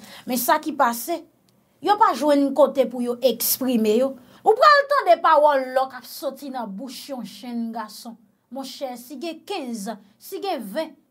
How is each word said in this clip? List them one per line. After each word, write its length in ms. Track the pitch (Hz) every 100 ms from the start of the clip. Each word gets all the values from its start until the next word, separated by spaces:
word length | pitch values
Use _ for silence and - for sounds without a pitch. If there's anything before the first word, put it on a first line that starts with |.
| - - -
Mais 100 | 254
ça 220 | - 311
qui 140 | 311
passe, 360 | - 240 233 - 320 - _ _ _ _ _
yo 140 | 339 -
pa 160 | 427
jwenn 400 | 254 294 285 277
kote 320 | 277 269 277 240
pour 160 | 254
yo 140 | 240 240
exprimer 760 | 262 233 - - 262 233 214 220
yo. 80 | 269 269 - - 381
Ou 80 |
pral 320 | 440 605 571 554
tan 180 | 554 381
de 60 | 330
pawòl 480 | 339 311 302 277 254
lò 140 | 254 262
k 80 | 254
ap 80 | -
soti 460 | - 294 - 285
nan 160 | 254 214
bouch 400 | 190 269 - -
yon 160 | 254 196
jeune 460 | - 247 240 226
garçon. 400 | 226 214 - 233 226 _ _ _
Mon 100 | 262
cher, 320 | 262 - 269 240
si 220 | - 277
gen 220 | 339 320
quinze, 560 | - 392 247 226 196 208 _ _
si 180 | - 381
gen 240 | 392 302
vingt, 320 | 202 254 320 - _